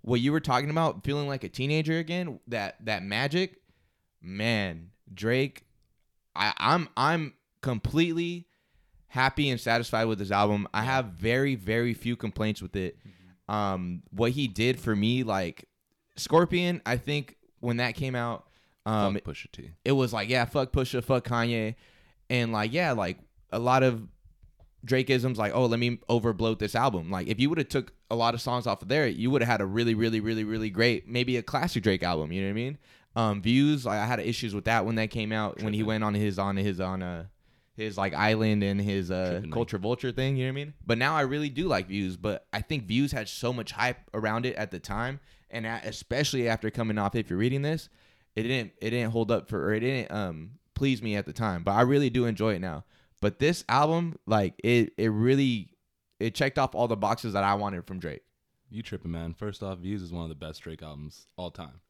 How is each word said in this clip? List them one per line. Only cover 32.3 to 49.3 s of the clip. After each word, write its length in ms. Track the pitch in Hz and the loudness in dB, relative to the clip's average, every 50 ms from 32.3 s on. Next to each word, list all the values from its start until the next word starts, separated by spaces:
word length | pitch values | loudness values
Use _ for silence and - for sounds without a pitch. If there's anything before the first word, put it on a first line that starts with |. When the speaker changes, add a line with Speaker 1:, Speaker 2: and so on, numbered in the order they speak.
Speaker 1:
you 80 | 87 95 | -4 -4
know 60 | 98 | -2
what 60 | 98 | -2
I 20 | 101 | -4
mean? 240 | 110 120 135 147 - _ _ - _ _ _ _ | -4 -4 -6 -8 -10 _ _ -20 _ _ _ _
Um, 260 | 117 113 107 101 101 | 0 2 2 0 0
Views, 420 | 87 113 120 131 143 147 151 139 123 | 2 4 6 6 6 6 4 2 0
like, 140 | 113 104 107 | -2 -2 -2
I 80 | 104 | 0
had 140 | 117 123 110 | -2 -2 -2
issues 340 | 78 110 117 - 127 110 98 | -2 -2 -4 -4 -4 -6 -6
with 100 | 104 - | -4 0
that 220 | 110 113 113 95 | 2 2 2 2
when 80 | 113 113 | 2 0
that 160 | 110 110 107 | 0 -2 -2
came 220 | - 120 107 104 | -2 -4 -4 -2
out, 280 | 110 110 107 101 - - | -2 -2 -2 -4 -4 -4
when 120 | 104 107 104 | -4 -2 0
he 60 | 107 | 0
Speaker 3:
Trippin'. 60 | 110 | 0
Speaker 1:
went 180 | 107 110 110 107 | 0 0 0 0
on 100 | 107 104 | 0 0
his, 240 | 104 107 104 92 92 | 2 0 0 0 0
on 180 | 98 98 98 | -2 0 0
his, 240 | 98 98 104 95 85 | 0 0 0 0 -2
on, 220 | 92 92 92 95 | -4 -4 -4 -4
uh, 220 | 90 90 87 82 85 101 _ _ _ _ _ _ _ _ _ | -6 -6 -8 -8 -10 -14 _ _ _ _ _ _ _ _ _
his, 220 | - 107 107 98 101 | -8 -8 -6 -2 -2
like, 160 | 98 98 76 | -2 -2 2
island 480 | 71 104 110 110 110 110 110 107 104 | 2 4 4 4 4 4 4 4 4
and 180 | 101 101 98 101 | 2 2 0 0
his, 300 | 101 104 98 98 90 87 | 0 0 0 0 0 -2
uh, 200 | 92 90 92 90 | -2 -2 0 -2
Speaker 3:
Trippin', 100 | 87 90 110 78 | -2 -4 -4 -4
man. 20 | |
Speaker 1:
Culture 260 | 78 117 117 - - 95 | -2 -2 -2 -2 -2 -4
Vulture 340 | 92 110 123 - - 127 | -2 -2 -4 -2 -4 -6
thing, 240 | 117 - 131 135 139 | -2 -2 0 0 0
you 80 | 131 127 | 0 -2
know 20 | 131 | -2
what 80 | 131 139 | -4 -6
I 40 | 143 | -10
mean? 100 | 151 147 _ - | -12 -14 _ -2
But 100 | - 117 | 0 0
now 180 | 113 131 143 160 | 2 2 2 2
I 80 | 151 | 2
really 280 | 143 127 139 151 151 147 | 2 2 0 -2 -2 -2
do 160 | 127 135 180 180 | -2 -2 0 2
like 200 | 131 92 90 92 | 2 0 0 -2
Views, 280 | 95 101 98 92 92 | -2 -2 -2 -2 -4
but 300 | 85 98 107 95 - _ _ | -2 -4 -4 -4 -4 _ _
I 100 | - 107 | -6 -6
think 220 | 98 _ 156 139 107 | -4 _ -4 -6 -2
Views 280 | 90 107 123 143 139 | 0 2 2 2 2
had 160 | - 123 110 101 | 0 -6 -6 -8
so 240 | - - - 120 | -8 -4 -4 -4
much 200 | 127 120 107 - | -4 -4 -8 -8
hype 260 | - - 113 127 120 - - - - | -4 -2 -2 -2 -2 -4 -12 -8 -6
around 320 | 107 107 107 107 117 123 | -2 -2 0 0 0 -2
it 80 | 131 - | -4 -4
at 140 | - 107 101 | -4 -6 -6
the 80 | - 85 | -8 -12
time, 420 | - - 101 107 120 127 135 139 - _ - _ _ _ | -10 -8 -6 -6 -6 -6 -8 -10 -16 _ -20 _ _ _
and 160 | - 117 110 | -10 -8 -8
a-, 160 | 113 117 113 - | -8 -8 -8 -8
especially 640 | - - - - _ 123 135 151 - - 131 120 117 | -10 -10 -10 -8 _ -2 0 0 0 0 0 0 0
after 220 | 113 110 - 110 | 0 0 -2 -4
coming 260 | - 120 113 110 107 | -2 -2 -2 0 0
off 180 | 107 101 101 - | 0 0 0 0
If 140 | 120 101 - | -2 -2 -2
You're 100 | 87 92 | 0 2
Reading 240 | 110 127 135 139 | 2 2 2 0
This, 280 | 139 147 160 156 - - _ _ _ _ _ _ _ _ _ | 0 -2 -2 -4 -6 -12 _ _ _ _ _ _ _ _ _
it 100 | 110 110 | -4 -2
didn't, 280 | 120 131 127 113 - _ _ | 0 -2 -2 -2 -6 _ _
it 100 | 104 110 | -4 -2
didn't 200 | 117 123 117 113 | 0 0 0 0
hold 200 | 113 117 113 104 | 0 0 2 2